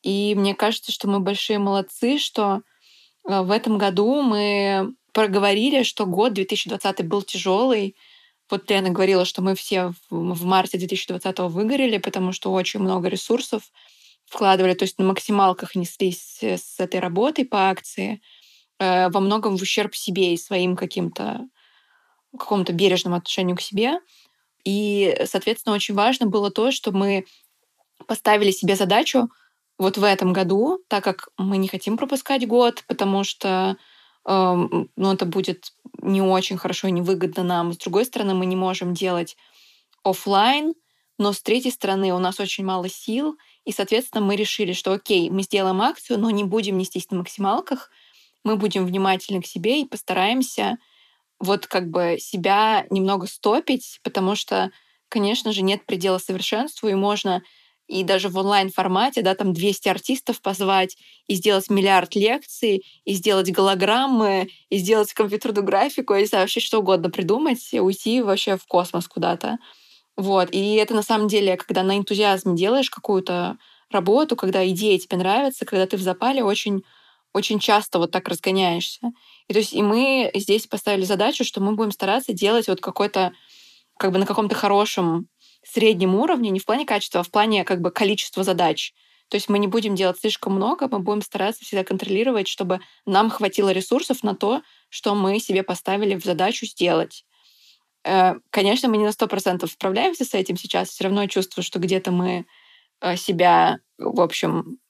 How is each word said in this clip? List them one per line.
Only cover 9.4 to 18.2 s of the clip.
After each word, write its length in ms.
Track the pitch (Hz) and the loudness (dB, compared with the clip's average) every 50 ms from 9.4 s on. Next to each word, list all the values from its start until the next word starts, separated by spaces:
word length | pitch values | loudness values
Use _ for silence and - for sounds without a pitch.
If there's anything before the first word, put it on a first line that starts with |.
мы 140 | 185 190 190 | 0 0 0
все 380 | 185 - - 202 185 180 175 175 - _ _ | -2 -4 -4 -2 -2 -2 -4 -6 -10 _ _
в, 220 | 165 165 170 180 180 | -6 -4 -4 -4 -4
в 100 | 170 175 | -2 0
марте 320 | 180 190 190 190 - - | 2 2 2 2 0 -4
две 100 | 180 185 | -6 -4
тысячи 200 | 170 196 185 - | -4 -6 -6 -6
двадцатого 420 | - 185 180 - 190 185 - 185 175 | -8 -10 -6 -6 -6 -4 -2 -4 -2
выгорели, 480 | 165 180 214 220 277 269 262 240 220 196 | -2 -2 0 0 2 2 2 0 0 -2
потому 320 | - 202 - 190 185 185 185 | -4 -4 -4 -2 -2 -2 -4
что 180 | - - 196 185 | -4 -4 -2 -2
очень 280 | 190 180 - - 208 | 0 -2 -2 -4 -2
много 280 | 196 185 185 185 170 185 | -2 0 0 0 -2 -2
ресурсов 540 | 190 185 - - 226 247 254 - - 208 - _ _ _ - _ _ _ _ - _ _ _ | -4 -4 -2 -2 -2 -2 0 -4 -6 -8 -8 _ _ _ -20 _ _ _ _ -20 _ _ _
вкладывали, 460 | _ - - 214 196 190 185 185 185 180 | _ -6 0 4 4 4 6 4 2 2
то 80 | 180 196 | 2 -2
есть 140 | 190 - - | -4 -2 0
на 60 | 190 | 0
максималках 720 | 190 190 185 - - 208 202 196 190 180 - - - - | 0 0 0 -2 -2 2 4 4 2 2 0 -8 -6 -6
неслись 640 | 185 175 170 - - 196 185 175 - - - - - | -6 -6 -6 -4 -2 -2 -2 -2 -4 -14 -20 -12 -8
с, 20 | 220 | -4
с 360 | 220 220 - - - - - | -4 -4 -4 -6 -14 -8 -6
этой 200 | 185 180 - 185 | -6 -4 -2 -4
работой 460 | 185 180 170 190 226 285 311 - 262 | -4 -2 0 0 0 0 0 -2 -4
по 240 | - - 202 190 190 | 0 0 2 2 2
акции, 520 | 185 - - - - - 185 202 220 202 | 0 -2 -8 -14 -8 -8 -6 -6 -6 -10